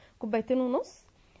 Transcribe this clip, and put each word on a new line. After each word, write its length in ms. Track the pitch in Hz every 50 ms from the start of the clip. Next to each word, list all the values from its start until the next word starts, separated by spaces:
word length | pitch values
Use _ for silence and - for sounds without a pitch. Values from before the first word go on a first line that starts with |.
| - - _ _
كوبايتين 420 | - 214 240 220 220 - 254 254
ونص 460 | 254 240 254 330 - - - - - - _ _ - - - -